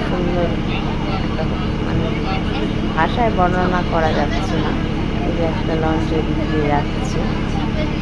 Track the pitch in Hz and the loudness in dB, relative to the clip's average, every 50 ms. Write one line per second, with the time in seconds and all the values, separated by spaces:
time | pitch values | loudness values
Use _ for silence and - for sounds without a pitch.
0 | - - 175 180 180 175 180 180 170 165 - - - - - - - - - - | 0 0 0 0 0 0 2 2 2 0 0 0 0 0 0 0 0 0 -2 -2
1 | - - - - - - - 160 160 147 143 - - - - - - - - - | -2 -2 -2 0 0 -2 0 0 0 0 -2 -2 -2 -2 -2 -2 -2 0 0 0
2 | - - - - - - - - - - - - - - - - - - - 165 | 0 0 0 -2 0 0 0 0 0 -2 -2 0 0 0 0 0 0 0 0 0
3 | 165 175 - 240 233 220 202 185 180 175 180 180 180 180 180 180 170 - 175 165 | 0 0 2 2 0 2 2 2 2 2 2 2 2 2 2 0 0 0 0 2
4 | 160 156 160 156 147 - - - - - - 156 151 - - - - - - - | 2 2 2 2 0 0 0 -2 -2 0 0 0 0 0 0 0 0 0 0 -2
5 | - - - - - - - 165 165 160 160 - - 160 160 160 160 160 160 156 | -2 -2 -2 0 0 0 0 0 0 0 0 0 0 0 0 0 2 2 2 2
6 | 160 - 160 156 143 151 151 156 156 156 160 151 143 - 143 143 143 - - - | 0 0 0 0 0 0 0 0 0 0 0 2 2 2 2 2 0 0 -2 -2
7 | - - - 139 - - - - - - - - - - - - - - - - | -2 0 0 0 0 0 0 0 -2 -2 0 0 0 0 0 0 0 0 0 -2